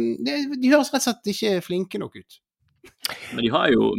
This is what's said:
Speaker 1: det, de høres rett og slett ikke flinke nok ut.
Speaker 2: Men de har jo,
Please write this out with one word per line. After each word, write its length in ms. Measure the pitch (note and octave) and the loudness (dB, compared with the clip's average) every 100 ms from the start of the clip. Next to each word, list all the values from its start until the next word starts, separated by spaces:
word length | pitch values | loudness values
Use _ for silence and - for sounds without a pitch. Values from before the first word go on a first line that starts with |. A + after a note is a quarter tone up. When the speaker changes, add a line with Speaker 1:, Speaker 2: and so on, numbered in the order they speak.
| A#3 A#3 | -2 -2
Speaker 1:
det, 140 | B3 C#4+ C#4 C#4+ | -4 -4 -4 0
de 100 | B3+ | 4
høres 160 | D4 - | 4 4
rett 80 | C4+ | 0
og 40 | - | -2
slett 220 | A#3 - | -4 -4
ikke 180 | G3 G#3+ F#3 - | -2 0 -2 -2
flinke 320 | F3+ F#3+ G#3 | -4 -4 -8
nok 160 | C#3 G#2 | -10 -12
ut. 240 | - - _ _ _ _ - _ - - - - | -20 -20 _ _ _ _ -20 _ -12 -10 -10 -2
Speaker 2:
Men 80 | |
de 80 | A#2 | 0
har 160 | C#3+ F3+ A#2 | 2 4 4
jo, 140 | A2 | 4